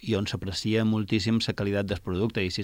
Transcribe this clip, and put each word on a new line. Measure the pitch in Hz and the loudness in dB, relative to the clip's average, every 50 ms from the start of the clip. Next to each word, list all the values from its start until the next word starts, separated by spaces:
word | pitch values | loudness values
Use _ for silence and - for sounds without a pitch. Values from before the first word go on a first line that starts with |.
| - 113 | -4 0
i | 110 | 0
on | 95 107 - | 0 0 -2
s'aprecia | - 90 - 95 92 - - 110 110 110 110 | -4 -4 -4 -6 -4 -2 0 2 2 4 4
moltíssim | 110 110 110 107 95 113 107 98 113 113 113 | 4 2 2 0 2 0 0 2 2 2 2
la | - - 107 | 0 0 -2
qualitat | - 104 101 101 101 101 98 | -2 0 0 0 0 0 0
del | 101 95 - | -2 -4 -4
producte, | 98 90 90 107 117 - 113 95 | -2 -2 0 0 0 0 0 -2
i | 92 - | -2 -2
si | - | -4